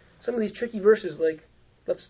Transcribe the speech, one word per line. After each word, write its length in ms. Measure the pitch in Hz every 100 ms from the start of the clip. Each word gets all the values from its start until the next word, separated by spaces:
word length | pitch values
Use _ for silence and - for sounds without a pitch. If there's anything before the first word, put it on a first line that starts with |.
| - -
some 100 | -
of 60 | 240
these 120 | 208
tricky 260 | - 240 220
verses 400 | 196 208 180 156
like, 240 | 160 160 - _ - _ -
let's 160 | 180